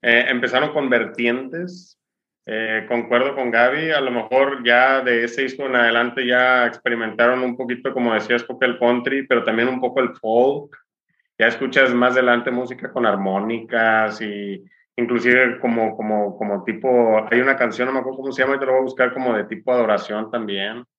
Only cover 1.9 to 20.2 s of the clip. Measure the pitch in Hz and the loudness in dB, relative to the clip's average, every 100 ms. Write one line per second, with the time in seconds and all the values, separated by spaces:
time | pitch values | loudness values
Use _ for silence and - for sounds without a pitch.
1.9 | _ _ _ _ _ - 110 110 110 110 | _ _ _ _ _ -10 -6 -4 -4 -2
2.9 | 120 117 120 131 139 123 113 123 147 160 | -4 0 0 0 -2 0 4 4 2 -2
3.9 | 151 135 120 110 131 139 139 120 120 131 | 0 0 -2 0 2 2 0 4 4 6
4.9 | 135 127 117 117 117 131 131 139 127 117 | 2 2 0 0 -2 -6 -4 -2 2 4
5.9 | 117 120 123 123 123 127 127 120 117 - | 2 0 -2 0 2 4 4 2 -2 -4
6.9 | 117 110 107 120 127 127 123 123 123 135 | -4 -4 2 2 2 -2 -4 -6 -6 -4
7.9 | 131 120 107 107 120 117 123 127 123 120 | -2 0 0 0 -2 -2 -2 -2 2 2
8.9 | 123 123 139 135 123 113 113 120 127 127 | 2 0 -4 0 0 0 0 -2 -2 -4
9.9 | 123 123 - 113 113 127 147 147 - _ | -2 -4 -4 -2 2 2 0 -8 -20 _
10.9 | _ _ _ _ _ 113 117 135 139 131 | _ _ _ _ _ 0 0 -2 2 4
11.9 | 120 123 123 127 120 120 123 123 123 - | 4 2 4 4 2 0 -4 -6 -10 -8
12.9 | - 117 101 98 95 107 117 117 117 113 | -2 0 0 0 -2 -2 -6 -4 0 2
13.9 | 110 110 107 110 101 101 98 - _ _ | 2 0 -4 -8 -8 -8 -10 -14 _ _
14.9 | - 120 120 123 123 127 117 127 117 113 | -6 -2 0 2 4 4 0 -2 0 -2
15.9 | - 107 107 104 98 104 101 95 110 131 | -4 -4 -2 -2 -4 -6 -4 -6 -6 0
16.9 | 123 117 110 107 117 127 135 120 107 127 | 2 4 2 2 0 2 0 0 -2 -2
17.9 | 135 123 131 135 131 131 135 135 131 131 | -2 -4 -8 -8 -2 0 0 2 0 0
18.9 | - 127 127 127 110 104 110 120 123 110 | 0 -2 0 -2 -2 -4 -8 -2 0 2
19.9 | 104 - 107 | 0 -2 -8